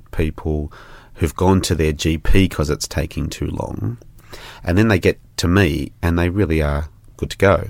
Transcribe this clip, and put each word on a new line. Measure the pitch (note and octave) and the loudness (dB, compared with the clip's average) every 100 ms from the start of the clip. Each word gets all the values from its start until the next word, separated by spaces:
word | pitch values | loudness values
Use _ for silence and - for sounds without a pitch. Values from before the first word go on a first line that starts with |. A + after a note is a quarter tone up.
| - | -6
people | - D#2 - D#2+ D2+ D2 - - - - - | -4 -4 -4 -4 -4 -6 -10 -20 -20 -18 -4
who've | E2 - | -4 0
gone | F2+ F#2+ | 2 2
to | - E2 | 2 0
their | D#2 | 0
G | D2 E2 D#2+ | 0 -2 0
P | - F#2+ F#2 | 4 4 4
'cause | - D2 | 2 -2
it's | D2 - | -4 -6
taking | - D2+ - D2 | -6 -6 -4 -6
too | - D2 | -6 -6
long, | - - - G#2 A#2 - - - - - - | -6 -8 -6 -8 -8 -14 -20 -20 -20 -18 -10
and | F2+ F2+ | -2 2
then | A2+ | 4
they | F#2+ | 2
get | F#2+ - - - | 2 0 -4 -4
to | E2 | 0
me | F#2 F2+ D2 C#2 - | 2 2 0 -6 -4
and | E2+ E2+ | -2 0
they | F2 | 0
really | F#2+ F2 D#2+ | 0 0 0
are | D2 D2 D#2 - - - | 0 -2 -4 -10 -20 -10
good | - | -10
to | - | 0
go. | G2 F2+ - | 4 4 0